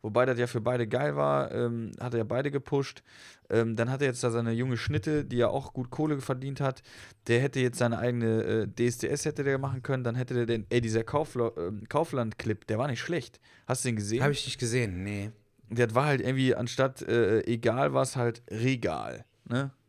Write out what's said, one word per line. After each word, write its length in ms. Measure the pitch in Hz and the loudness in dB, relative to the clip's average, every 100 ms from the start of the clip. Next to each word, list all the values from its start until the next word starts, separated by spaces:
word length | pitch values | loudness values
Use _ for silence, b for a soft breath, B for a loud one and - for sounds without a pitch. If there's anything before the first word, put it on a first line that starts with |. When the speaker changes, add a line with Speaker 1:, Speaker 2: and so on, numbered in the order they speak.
Speaker 1:
wobei 240 | 110 107 | 0 2
das 140 | 127 120 | 4 2
ja 80 | 123 | 0
für 160 | 120 | 0
beide 240 | 110 123 117 | 0 0 0
geil 260 | 123 147 | 0 0
war, 380 | 143 143 143 139 | 2 2 2 0
ähm, 380 | - 120 117 113 - | 0 -2 -2 -6 -6
hat 140 | 123 | -4
er 60 | 117 | -2
ja 40 | |
beide 260 | 110 120 139 | 0 0 0
gepusht. 520 | 139 - 143 135 - _ B B B _ | -4 0 0 0 -8 _ B B B _
Ähm, 260 | 113 117 113 | 2 2 2
dann 140 | 117 | 0
hat 100 | 135 | 2
er 80 | 139 | 0
jetzt 160 | 120 | 2
da 60 | 123 | 0
seine 220 | 117 117 | 0 0
junge 260 | 117 110 117 | 0 0 -2
Schnitte, 480 | - 139 156 151 143 | 0 -2 0 -2 0
die 100 | 120 | 2
ja 120 | 117 | 2
auch 260 | - 139 | 2 -6
gut 160 | - 123 | -8 -8
Kohle 280 | - 151 143 | -2 0 0
verdient 400 | 131 131 135 135 | -2 -4 -4 -2
hat. 200 | 139 131 B B B B - | -2 -2 B B B B 2
Der 120 | 120 | 4
hätte 220 | 139 131 | 4 2
jetzt 160 | 123 120 | 0 2
seine 220 | 120 117 | 2 2
eigene, 460 | 120 120 113 113 | 0 2 2 2
äh, 220 | - 113 101 | 2 0 -2
D 200 | - 120 | 0 0
S 100 | 120 | 2
D 120 | 110 | -2
S 180 | 143 156 | -2 -2
hätte 180 | 151 | -2
der 140 | 139 135 | 0 0
machen 240 | 135 131 | -2 -4
können, 220 | 127 131 | -2 -2
dann 100 | 120 | 0
hätte 180 | 120 123 | -2 -2
der 140 | 123 117 | 0 0
den, 180 | 117 104 | 0 2
ey, 100 | 120 | 0
dieser 220 | 113 110 | 2 0
Kaufla-, 500 | 113 147 156 123 117 - | 0 -2 -2 0 -2 -2
ähm, 240 | 85 104 107 | -6 -6 -2
Kaufland-Clip, 800 | 147 165 135 113 - - 104 - | 0 0 -2 -4 -4 -4 -4 -2
der 120 | 107 | -2
war 100 | 143 | -2
nicht 120 | 117 | -4
schlecht. 400 | - 160 127 - b b b | -4 -4 -6 -18 b b b
Hast 180 | 131 | -2
du 60 | 127 | 0
den 60 | 110 | -2
gesehen? 260 | 101 113 | 0 2
Speaker 2:
Hab 80 | 139 | 2
ich 160 | 143 - | 0 -4
nicht 120 | - | -4
gesehen, 440 | 120 123 113 90 | -2 0 -2 -4
nee. 300 | 98 104 101 113 _ _ - | -6 -6 -8 -12 _ _ -8
Speaker 1:
Der 260 | 113 120 | 0 2
war 100 | 110 | 4
halt 160 | 151 135 | 4 2
irgendwie, 340 | - 131 131 | 2 2 2
anstatt, 460 | - 120 - 135 - | 2 0 0 0 0
äh, 400 | - 120 101 107 | 0 2 4 4
egal, 500 | - 117 120 117 147 | 2 0 2 2 2
war's 220 | 135 131 135 | 2 0 0
halt 260 | 120 113 - | -2 -2 -10
Regal, 720 | 110 120 131 107 73 53 62 - _ - | -2 0 0 -2 -4 -6 -10 -14 _ -4
ne? 220 | 120 139 - | -2 -2 -8